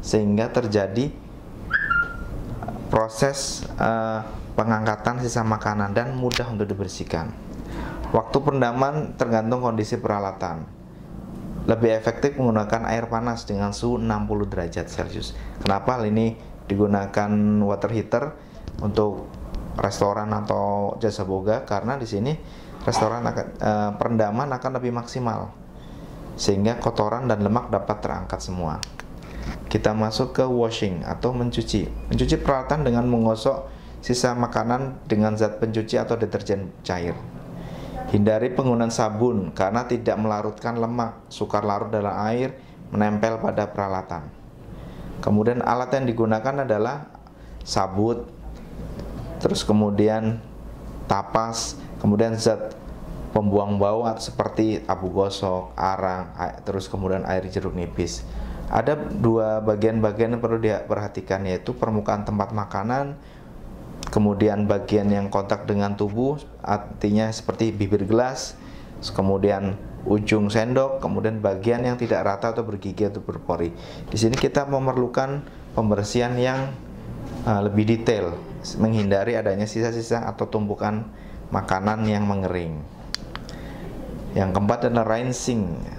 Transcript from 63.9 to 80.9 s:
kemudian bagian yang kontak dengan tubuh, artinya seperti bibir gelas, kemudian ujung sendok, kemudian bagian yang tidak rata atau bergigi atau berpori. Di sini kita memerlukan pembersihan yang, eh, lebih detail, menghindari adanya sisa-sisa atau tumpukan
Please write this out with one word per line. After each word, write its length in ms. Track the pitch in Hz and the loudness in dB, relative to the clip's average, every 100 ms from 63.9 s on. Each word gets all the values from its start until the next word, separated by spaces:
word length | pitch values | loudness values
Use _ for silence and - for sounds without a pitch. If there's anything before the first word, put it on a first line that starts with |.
| - - | -10 0
kemudian 560 | 107 107 101 107 101 104 | 4 4 6 4 4 4
bagian 400 | 101 - 104 104 | 2 4 4 4
yang 240 | 101 98 | 2 2
kontak 400 | 101 98 104 - | 0 0 0 0
dengan 240 | 104 101 | 0 2
tubuh, 460 | 101 104 107 131 147 - - - | 0 -2 0 0 -2 -8 -8 -2
artinya 640 | 104 - - 104 107 110 | -2 -2 -2 2 2 2
seperti 400 | 110 - - 113 | -2 -4 0 0
bibir 320 | 101 98 101 98 | 0 2 2 4
gelas, 500 | 113 127 139 - - - - - - - | 4 2 -2 -8 -12 -14 -16 -14 -12 -6
kemudian 640 | - 98 98 101 98 98 98 - - - | 0 2 4 4 4 0 -4 -8 -6 2
ujung 440 | 104 104 110 104 | 2 4 4 4
sendok, 520 | 110 117 131 135 135 | 2 4 4 2 0
kemudian 400 | 165 151 110 110 | -2 0 0 2
bagian 400 | 104 95 110 120 | 0 2 2 2
yang 160 | 127 123 | 0 0
tidak 280 | 117 98 98 | 2 2 2
rata 280 | 98 113 | 0 0
atau 80 | 117 | -2
bergigi 440 | 107 101 101 87 101 | -4 -4 -4 0 0
atau 160 | 110 | 0
berpori. 520 | - 82 - 85 85 - - - - | -6 -6 -2 0 -2 -4 -12 -12 -6
Di 100 | 104 | 2
sini 200 | 113 131 | 4 4
kita 280 | 135 147 139 | 2 2 2
memerlukan 760 | 135 135 127 123 127 135 143 - - - | 2 2 2 2 2 0 -2 -8 -14 -6
pembersihan 600 | - 110 101 104 120 120 123 | 0 2 2 2 2 2 2
yang, 320 | 127 135 135 131 - - - - - - 120 | 2 2 -2 -6 -12 -12 -10 -10 -8 -4 0
eh, 140 | 101 | 2
lebih 260 | 101 101 107 | 4 4 4
detail, 480 | 113 123 107 87 85 - - - - | 4 4 2 2 -4 -8 -12 -8 0
menghindari 600 | 110 110 101 98 101 107 | 2 4 4 4 4 2
adanya 280 | 104 98 107 | 2 0 0
sisa-sisa 600 | 113 117 117 113 117 113 | 0 0 0 0 -2 -2
atau 200 | - 104 | -4 -2
tumpukan 600 | 107 104 101 104 | 0 0 0 0